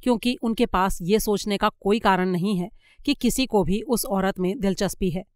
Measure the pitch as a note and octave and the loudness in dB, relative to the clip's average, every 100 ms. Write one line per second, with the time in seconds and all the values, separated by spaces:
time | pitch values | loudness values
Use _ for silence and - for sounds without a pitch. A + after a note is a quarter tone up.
0 | - A#3 A#3+ B3+ - A3+ A#3+ F#3 F#3+ - | 0 0 0 -2 -4 0 0 0 0 -2
1 | E3+ G#3+ G#3 G3+ - G3 G#3+ - G3 A3 | 0 0 2 -2 -2 0 -2 -2 0 2
2 | G#3 F#3+ F#3 F3+ F#3 F#3+ E3+ - _ _ | 4 2 2 0 0 -2 -4 -10 _ _
3 | - C#4+ A#3+ - C4 G#3+ E3+ G3 D#4+ A3+ | -4 0 0 0 0 2 2 0 0 -2
4 | - G3 F#3+ G3 F3+ G#3 G3 F#3+ G3 - | 0 0 0 0 -2 0 -2 0 -4 -2
5 | F#3+ F3 F#3 | -4 -4 -10